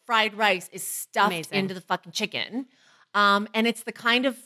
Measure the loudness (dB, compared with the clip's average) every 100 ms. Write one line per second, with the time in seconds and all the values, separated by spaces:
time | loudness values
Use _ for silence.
0 | 0 2 2 2 2 2 -4 -12 -10 -10
1 | -4 2 2 0 -2 -2 -2 -6 -6 -6
2 | -4 -6 -4 -4 -6 -6 -8 _ _ _
3 | _ 2 4 4 0 0 0 -2 -10 -4
4 | 0 2 2 -4